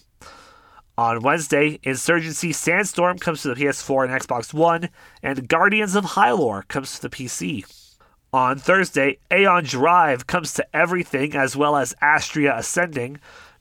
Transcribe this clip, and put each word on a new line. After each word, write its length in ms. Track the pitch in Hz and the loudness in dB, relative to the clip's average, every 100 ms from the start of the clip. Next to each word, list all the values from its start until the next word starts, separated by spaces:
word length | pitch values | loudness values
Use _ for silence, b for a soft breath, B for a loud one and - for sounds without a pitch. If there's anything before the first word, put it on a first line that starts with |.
| _ _ B B B B B B _ - | _ _ B B B B B B _ -2
On 260 | 117 117 | -2 0
Wednesday, 580 | 123 165 147 147 151 147 | 0 0 0 2 2 0
Insurgency 720 | - 131 - 170 160 156 175 | -6 -2 0 0 0 -6 -6
Sandstorm 680 | 151 - 175 202 - 175 185 | -4 0 0 0 0 0 0
comes 240 | - 156 | -4 -4
to 60 | 147 | -4
the 80 | 123 | -2
P 100 | 143 | -2
S 160 | - | -2
four 220 | - 135 | -2 0
and 100 | 127 | 0
Xbox 400 | 131 - 123 113 | -2 -4 -6 -4
One, 340 | 151 170 165 170 b b b | 0 2 2 -4 b b b
and 260 | - 135 123 | -8 -6 -2
Guardians 480 | 165 196 214 214 190 | 2 4 2 0 0
of 80 | |
Hyrule 640 | 185 - 220 233 131 98 - | 0 2 2 4 0 -2 -6
comes 260 | 139 135 | -8 -8
to 80 | - | -10
the 80 | 131 | -12
P 160 | - 123 | -10 -10
C. 360 | - 175 131 - - - _ b b _ | -8 -6 -6 -10 -20 -20 _ b b _
On 260 | 131 127 135 | 0 0 0
Thursday, 600 | - 185 185 147 139 - - | 2 2 2 0 0 -2 0
Aeon 320 | 180 196 175 | 2 4 4
Drive 640 | 143 127 151 180 160 131 - | 0 0 4 6 4 0 -2
comes 280 | 185 156 | -4 -2
to 120 | - - | -6 -2
everything, 600 | 156 170 180 165 139 147 143 | 0 2 0 -2 -2 -2 0
as 200 | 131 131 | -2 0
well 200 | 147 147 | 2 2
as 180 | 131 - | 0 0
Astria 560 | 143 151 - 156 143 117 | 2 2 0 0 0 0
Ascending. 600 | 113 - 175 143 123 147 B B B B | -4 -2 -2 -4 -8 -10 B B B B